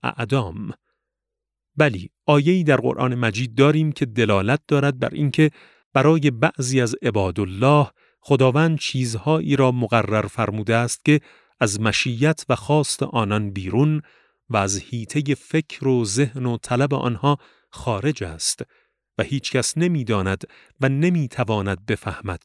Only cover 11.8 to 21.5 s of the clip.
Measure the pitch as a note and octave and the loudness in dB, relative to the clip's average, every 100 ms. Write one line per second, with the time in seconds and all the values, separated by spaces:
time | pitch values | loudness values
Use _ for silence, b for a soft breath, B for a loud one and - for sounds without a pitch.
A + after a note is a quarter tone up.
11.8 | A2 - C3 A#2 D3 D#3 - A#2+ - D3+ | 0 0 -2 0 0 0 -2 -4 0 0
12.8 | C#3+ - C#3 A#2+ G#2 G#2+ G#2 G2 F#2 G#2+ | 0 -4 -4 -2 0 0 -2 -6 -2 2
13.8 | D3+ D3+ - b b b - A2+ G2 G2+ | 2 0 -6 b b b -4 -2 0 -4
14.8 | - A#2 A2 D3 C#3 C#3 - D#3+ D#3 - | -6 -10 -6 -4 -2 -4 -2 -4 -4 -4
15.8 | C3 B2+ A2 G#2+ C#3 C3 B2 A#2 - B2 | 0 0 0 0 -2 -2 -4 -4 -2 0
16.8 | C#3 C3+ B2 A2 C#3+ C#3+ b b b - | 0 0 -2 0 0 0 b b b -10
17.8 | - G#2 C3+ D3 F2+ D#2+ - - - _ | -6 -4 -4 -4 -8 -6 -6 -6 -10 _
18.8 | _ _ _ - A2 C#3 - C3 A#2+ D#3 | _ _ _ -4 -2 -4 -2 -2 -2 -2
19.8 | F3 D#3+ A2+ G#2+ F#2+ F#2+ - b b b | 0 0 0 0 0 -4 -8 b b b
20.8 | C3+ C3+ E3+ F3 C3+ - A2 | 0 2 2 0 -2 -4 -2